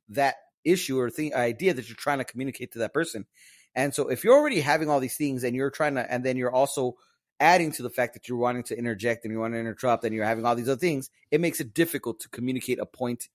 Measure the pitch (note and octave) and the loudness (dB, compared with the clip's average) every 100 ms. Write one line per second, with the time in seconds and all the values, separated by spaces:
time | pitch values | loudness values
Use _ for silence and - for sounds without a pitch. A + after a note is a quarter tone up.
0 | - G#2+ C#3 - _ _ D3+ F3+ F3+ C3 | -8 0 0 0 _ _ 2 2 2 0
1 | B2 C3 D#3 C3 A#2+ A2 F#3 C3+ A2+ A2+ | 0 -2 -4 0 0 0 0 0 -6 -8
2 | - C#3+ B2 A#2+ C3+ - B2 A2+ G#2+ C#3+ | -4 -2 -4 -6 -8 -8 -12 -6 -4 -2
3 | E3 A2 G2+ _ - - _ A#2+ C#3 C3+ | -2 -6 -12 _ -20 -20 _ -2 -2 0
4 | B2+ B2+ G3+ C4+ D4+ G#3+ C#3+ D#3 D#3 C#3+ | -2 0 6 8 6 2 2 2 2 2
5 | C3 - D3 B2+ B2 B2 C#3 - D3+ C#3 | 0 -2 -2 -2 -2 0 -2 0 -2 -2
6 | A#2 B2 B2+ B2+ B2 B2+ C3+ - B2+ - | -2 -2 -2 0 0 2 2 2 -2 -4
7 | _ _ _ - D3+ F3+ D#3+ - A#2+ - | _ _ _ 2 6 6 4 -2 -6 -2
8 | A#2+ - - B2 A#2+ B2 A#2 A2+ A#2+ G#2 | -2 -4 -8 -2 0 0 -4 -6 -4 -2
9 | A#2 A2+ G#2+ A2 A2+ A#2 A2+ G#2 B2+ A#2 | -2 -2 -2 -4 -4 -4 -6 -2 0 2
10 | A#2 G#2+ G#2+ A2+ A#2 A#2+ A#2+ C3 F3 C#3 | 0 -2 0 0 0 0 0 0 0 -2
11 | C3 - _ D3+ E3+ - C3 C3 E3 C3+ | -6 -14 _ 0 0 -2 -4 0 0 0
12 | A#2+ G#2+ - - B2 C3 - B2 - - | -6 -8 -10 -6 -4 -4 -2 -4 -4 -6
13 | B2 A#2+ - | -6 -6 -10